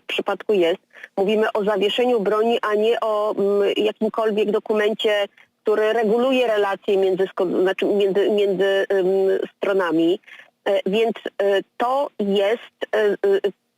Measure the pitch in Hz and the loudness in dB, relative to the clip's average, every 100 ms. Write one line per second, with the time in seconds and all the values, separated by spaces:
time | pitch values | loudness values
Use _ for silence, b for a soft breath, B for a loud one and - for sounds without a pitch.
0 | - - - 196 - 202 165 190 _ B | -4 -8 -6 -6 -2 0 2 0 _ B
1 | B - 196 214 220 220 202 202 202 - | B -4 0 2 0 0 -2 0 0 0
2 | 247 240 196 214 233 233 208 208 220 226 | 0 2 0 0 2 0 0 0 2 0
3 | 220 214 214 202 202 202 202 - 214 - | 0 -2 -2 0 0 2 0 0 -2 -2
4 | 214 - 220 208 214 202 - 214 214 220 | -4 0 -2 0 0 -2 0 0 0 0
5 | 220 208 202 b b _ 220 208 214 226 | 0 0 -2 b b _ -2 0 2 0
6 | 214 233 262 254 240 214 196 196 - 190 | 2 2 2 2 2 0 0 -2 -2 0
7 | 190 185 190 - 180 - 190 190 190 202 | 2 0 -2 -2 -2 0 0 0 0 0
8 | 196 190 202 208 202 180 196 196 196 196 | 2 2 2 2 0 0 0 0 0 0
9 | 185 196 190 190 - - 202 196 170 160 | 2 2 0 0 -4 -6 -2 0 0 0
10 | 165 202 B B B _ 208 196 190 214 | 0 0 B B B _ -2 -2 0 0
11 | 226 - - - 202 196 - - 240 269 | 0 -2 -8 -2 0 0 -2 -4 -2 -2
12 | 285 - 202 202 196 240 - - - 214 | -4 -4 -2 0 0 -2 -6 -14 -4 0
13 | 208 190 202 196 196 - _ | 0 0 0 0 -2 -8 _